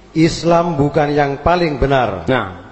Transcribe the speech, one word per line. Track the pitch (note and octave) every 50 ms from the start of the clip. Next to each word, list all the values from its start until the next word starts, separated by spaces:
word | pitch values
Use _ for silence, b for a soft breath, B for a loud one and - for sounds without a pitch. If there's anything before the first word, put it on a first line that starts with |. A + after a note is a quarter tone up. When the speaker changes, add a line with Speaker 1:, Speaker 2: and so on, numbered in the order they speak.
| - - -
Speaker 1:
Islam | D#3+ D#3+ E3 - - D#3+ E3+ E3+ E3+ F3 F3+ E3 C#3
bukan | C#3+ D3 - D#3+ D3 D3
yang | C#3+ D3+ C#3+ C#3 C#3 C3 -
paling | E3 F3 F3+ F3 D#3 D3
benar. | A#2 C#3 C3+ C#3 C3 A#2+ G#2+ F#2+ F2+ F2
Speaker 2:
Nah, | - C3 A#2+ G#2 F#2 F2+ F2+ - -